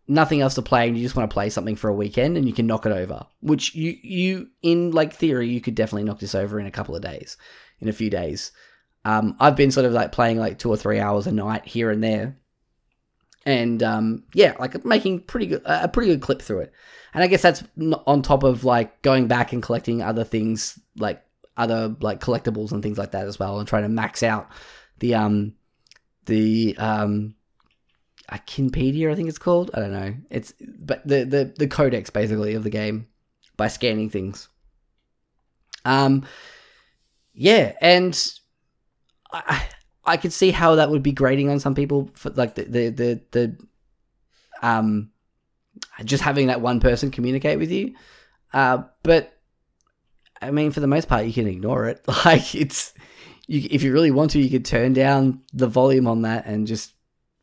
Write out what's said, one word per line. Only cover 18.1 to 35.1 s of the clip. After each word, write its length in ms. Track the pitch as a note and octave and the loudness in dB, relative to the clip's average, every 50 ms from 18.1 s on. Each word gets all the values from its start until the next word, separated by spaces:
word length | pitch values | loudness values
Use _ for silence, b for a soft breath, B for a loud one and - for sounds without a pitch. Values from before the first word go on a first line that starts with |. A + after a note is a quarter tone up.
| D3 C#3+ C3+ | 2 2 4
top 200 | - D3 C3+ C#3 | 2 2 4 4
of, 220 | C3+ B2+ A2+ B2+ | 2 2 2 2
like, 360 | B2+ A#2+ A#2 A#2 - - _ - | 2 2 2 0 -2 -6 _ 2
going 260 | C#3+ C3+ C3 B2+ A2 | 2 4 4 4 2
back 240 | B2 A#2+ A#2+ - - | 2 0 0 0 -2
and 100 | A#2+ A2+ | -6 -4
collecting 400 | - A#2+ A2+ - - A#2 A#2 G2 | -4 -4 -4 -2 -2 -4 -2 -2
other 220 | F#2+ A2+ A#2 A2 | -2 -2 -4 -4
things, 540 | - - A2+ G#2+ A2+ A2+ G#2+ - - - - _ _ _ | -2 -2 -2 -2 -2 -2 -4 -6 -8 -10 -14 _ _ _
like, 260 | - A2 G#2 - - _ _ _ _ _ _ _ | -6 -6 -6 -6 -8 _ _ _ _ _ _ _
other, 400 | - A#2 A2+ A2+ A2+ A2 A2 A2 - | -4 -2 -2 0 -2 -2 -4 -6 -4
like, 200 | - G#2+ G2+ - | -4 -4 -4 -4
collectibles 520 | - - A#2+ A2+ - A#2+ G#2+ G#2 G#2+ G#2 A2+ | -2 -2 -2 -2 -2 -4 -4 -4 -6 -6 -6
and 100 | G#2 G#2 | -6 -4
things 160 | A2 G#2 G#2 | -6 -6 -6
like 140 | G2 G2 - | -6 -6 -6
that 140 | G2 G2 | -6 -6
as 120 | G2 G2+ - | -8 -6 -6
well, 200 | G2 F#2+ G2+ G2+ | -6 -6 -6 -6
and 80 | G#2 - | -6 -4
trying 140 | - G#2+ G#2 | -2 -2 -2
to 40 | G#2 | -2
max 340 | A2 A2+ A2 A2 - - A#2+ | -2 -2 -4 -4 -4 -2 0
out 260 | A2+ A2 G#2 - B B B B B B B B B B _ | 0 0 -2 -4 B B B B B B B B B B _
the, 140 | - A#2+ A#2 | -2 0 0
um, 400 | A2 G#2+ G#2+ G#2 G#2 G#2 G#2 - _ _ _ _ _ _ _ - _ _ _ _ _ _ | 0 2 0 0 0 -2 -4 -8 _ _ _ _ _ _ _ -20 _ _ _ _ _ _
the, 500 | - A2 A2 G#2+ A2 A2 A2+ A2+ G#2+ G2 - | 0 2 2 4 4 2 2 2 0 -2 -2
um, 560 | A2 G#2+ G#2+ G#2+ G#2+ G#2 G#2 G#2 G#2+ G#2+ G#2+ _ _ _ _ _ _ _ _ _ _ _ _ _ _ _ _ - _ - | -4 -2 -2 -2 -2 -2 -2 -4 -4 -8 -12 _ _ _ _ _ _ _ _ _ _ _ _ _ _ _ _ -20 _ -16
Akinpedia, 800 | G#2+ G#2 - - - - C3+ B2+ C3 - C3 C3 C#3 D#3 D#3+ D#3 | -16 -16 -16 -12 -4 -2 -2 -2 0 0 0 0 0 0 0 0
I 40 | D3+ | 0
think 140 | F#3+ E3+ D#3+ | -2 -4 -4
it's 80 | D3+ - | -6 -4
called. 320 | - F3+ F3 F3 F3+ F3+ - | 0 2 2 2 2 -2 -4
I 80 | A2+ | -6
don't 120 | G#2+ G2+ G2 | -6 -4 -6
know. 220 | F#2+ F#2+ G2 G#2+ C3 - - | -6 -6 -8 -8 -10 -12 -10
It's, 240 | - A2+ A2 - - _ - - - - | -8 -8 -8 -10 -14 _ -20 -20 -20 -16
but 280 | D#3 D3 - - - | -8 -6 -6 -6 -2
the, 180 | D3 C#3 C#3 B2 | 0 0 0 2
the, 300 | C3 C#3 C#3+ C3+ - - - | 0 0 0 0 -2 -2 -2
the 80 | D3+ | -2
codex, 440 | C3+ - - D3 C3+ B2 A2 F#2 - | 0 2 2 2 2 2 -2 -4 -4
basically, 440 | - G#2 G#2+ A2 A2 G#2+ G#2 G#2+ G#2+ | -2 -2 0 0 0 -2 -2 -2 -2
of 80 | A2+ G#2+ | -4 -4
the 60 | G#2+ | -4
game 360 | G#2 G#2+ G#2+ G#2+ G#2+ A2 A#2 - _ _ _ _ _ _ _ _ _ | -4 -4 -4 -4 -4 -6 -8 -12 _ _ _ _ _ _ _ _ _
by 120 | - G#2+ A2 | -4 -2 -2
scanning 420 | - - - A#2+ A2 G#2+ A2 G#2+ | -2 -2 -2 -2 0 -2 -4 -4
things. 380 | G#2+ G2+ F#2+ G2 G2 - - - _ _ _ _ _ _ _ _ _ _ _ _ | -4 -6 -6 -6 -10 -12 -18 -20 _ _ _ _ _ _ _ _ _ _ _ _